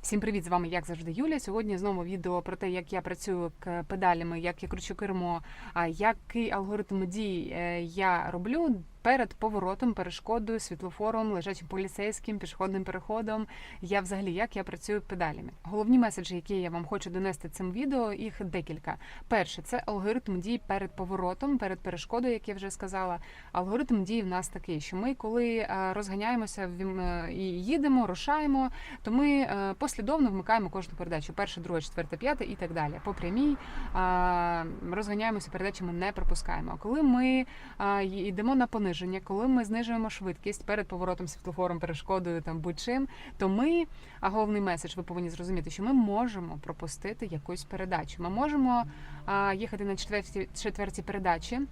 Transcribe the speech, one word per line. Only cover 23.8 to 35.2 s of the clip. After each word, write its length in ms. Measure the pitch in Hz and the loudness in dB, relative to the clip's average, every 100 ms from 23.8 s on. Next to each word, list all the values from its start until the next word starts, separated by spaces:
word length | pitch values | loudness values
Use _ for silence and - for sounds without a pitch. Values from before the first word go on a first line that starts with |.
| 285 226 | 4 2
дій 180 | 185 226 | 4 0
в 60 | 190 | 0
нас 200 | 180 185 | -2 -2
такий, 340 | 170 - 160 | -8 -4 -4
що 160 | 147 185 | -2 -2
ми, 180 | 233 262 | -2 -2
коли, 420 | 220 233 240 226 | 0 2 2 2
е, 360 | 214 190 190 | 0 0 0
розганяємося 720 | 196 202 196 214 240 214 - 185 | -2 -2 -2 0 0 0 -4 -6
в-, 320 | 175 190 190 | -2 -4 0
е, 340 | 180 175 165 | 0 0 -2
і 80 | 170 | -4
їдемо, 680 | 190 175 185 311 285 254 214 | -2 -2 0 4 6 6 4
рушаємо, 640 | 180 - 302 302 269 254 - - 269 | 0 2 2 4 4 2 -2 -10 -8
то 100 | - | 0
ми, 180 | 233 294 | 4 6
е, 440 | 277 262 202 196 190 | 6 4 2 -2 -2
послідовно 520 | 294 - 208 311 262 | -2 -2 0 4 4
вмикаємо 400 | 196 175 220 185 | 4 4 2 2
кожну 240 | 190 180 - | -4 -6 -6
передачу. 360 | 170 165 147 | -4 -2 -4
Перша, 280 | 160 196 185 | -2 -2 -2
друга, 200 | 165 165 | -2 -2
четверта, 360 | 151 - 160 160 | -2 -4 -4 -2
п'ята 260 | - 262 | 0 0
і 120 | 214 196 | -2 -4
так 180 | 175 | -4
далі. 200 | 165 147 170 | 0 -2 -2
По 100 | - | -4
прямій, 440 | 196 175 208 294 277 - - - | -2 0 4 4 2 -2 -4 0
а, 720 | 185 185 180 180 180 175 170 165 - 170 | 2 4 6 6 4 2 0 -2 -6 -4
розганяємося, 600 | 185 208 208 | -2 0 0